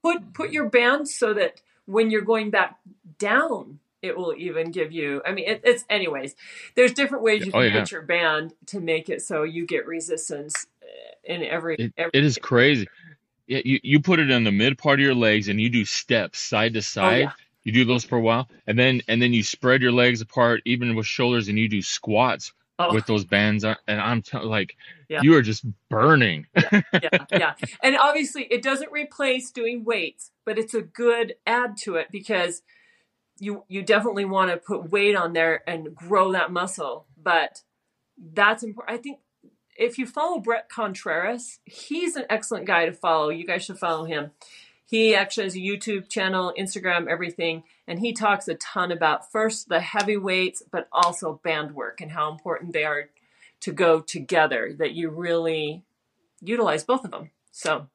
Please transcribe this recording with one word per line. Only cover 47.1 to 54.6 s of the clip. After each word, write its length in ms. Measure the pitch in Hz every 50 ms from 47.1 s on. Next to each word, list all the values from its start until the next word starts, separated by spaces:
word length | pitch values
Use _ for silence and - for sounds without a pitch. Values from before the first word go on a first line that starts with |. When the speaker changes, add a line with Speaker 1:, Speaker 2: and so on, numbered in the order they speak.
| 165 165 180 175 170 - 170 165 160 165 160 _ _ _ _
Speaker 1:
And 120 | - 170 175
he 140 | 220 240 226
talks 340 | 226 220 208 202 196 - -
a 60 | 160
ton 360 | - - - - 196 180 180
about 400 | 175 165 165 156 147 - - -
first 380 | - 214 220 220 220 - - _
the 120 | 180 165
heavy 360 | 180 - - 208 202 196 214
weights, 460 | 202 190 196 185 185 185 - - - - _
but 160 | - 175 - _
also 500 | - 156 175 175 175 - 185 160 151 - _
band 300 | 175 160 151 151 147 147
work 260 | 135 117 104 - -
and 100 | 170 156
how 220 | 160 170 151 151
important 400 | 156 160 _ 185 160 - 175 175
they 120 | - 160 151
are 260 | 156 147 143 143 _ _ _ _ _ _ _ - _ _ _
to 120 | - 190
go 280 | 151 143 185 170 160 160
together, 720 | 156 - - 165 135 - 190 165 156 151 131 117